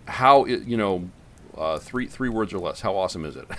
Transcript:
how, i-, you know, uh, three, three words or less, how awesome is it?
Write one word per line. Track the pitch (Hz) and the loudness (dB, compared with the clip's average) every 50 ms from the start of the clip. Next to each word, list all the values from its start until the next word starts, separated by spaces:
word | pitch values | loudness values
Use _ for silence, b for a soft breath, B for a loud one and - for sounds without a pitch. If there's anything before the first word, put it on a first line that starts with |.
| - | -10
how, | - - - 131 135 139 139 - | -10 -4 2 6 8 8 8 8
i-, | - | 4
you | 123 - - 120 117 | 0 -2 -2 -2 -2
know, | 113 104 98 92 90 90 90 - - - - - - - - - - | 0 2 0 0 -2 -4 -8 -12 -18 -20 -20 -20 -20 -20 -20 -10 -6
uh, | 78 80 80 78 | -2 -2 -2 -2
three, | - - - 127 123 | -4 -6 -6 -6 -6
three | - - - 131 123 | -6 -6 -4 -4 -2
words | 113 110 110 - 98 | 0 0 -2 -2 -2
or | 95 | -4
less, | 87 85 - - | -4 -4 -4 -2
how | - 104 95 | -2 -2 0
awesome | 98 92 90 - 90 78 | 2 0 0 -2 -4 -8
is | 76 67 | -8 -8
it? | 65 - - - | -10 -14 -12 -14